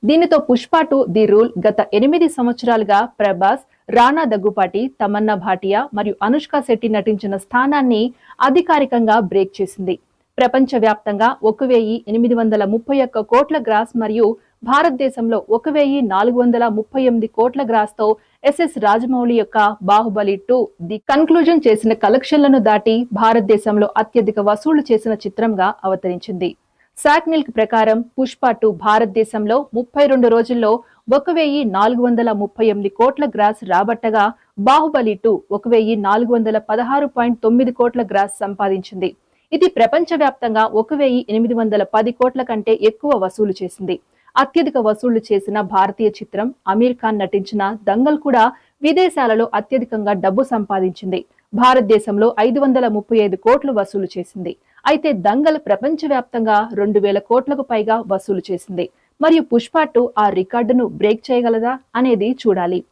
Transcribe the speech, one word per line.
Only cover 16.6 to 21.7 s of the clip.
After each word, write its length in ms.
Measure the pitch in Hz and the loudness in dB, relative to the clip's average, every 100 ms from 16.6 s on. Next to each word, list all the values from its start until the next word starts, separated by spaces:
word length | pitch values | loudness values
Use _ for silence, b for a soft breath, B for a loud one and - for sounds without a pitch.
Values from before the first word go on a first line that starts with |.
| 240 214 | 0 -2
ముప్పై 240 | 214 269 262 | -4 -2 0
ఎనిమిది 220 | 233 220 - | 0 -4 -2
కోట్ల 260 | 233 254 254 | -2 0 -2
గ్రాస్ 240 | 226 214 - | 0 -2 -2
తో 80 | 214 220 b b 269 | -2 -2 b b -2
ఎస్ఎస్ 280 | 285 339 - 208 | 0 -2 0 0
రాజమౌళి 500 | 214 247 254 240 233 | 0 0 0 0 0
యొక్క 260 | 208 220 208 208 185 | 0 0 0 0 0
బాహుబలి 460 | 208 226 202 202 196 - | 2 2 -2 -2 -4 0
టూ 100 | 254 226 _ 170 | 0 0 _ -10
ది 100 | 214 _ | -10 _
కన్క్లూజన్ 520 | 277 320 330 320 339 | 0 2 2 2 2
చేసిన 260 | 254 | 2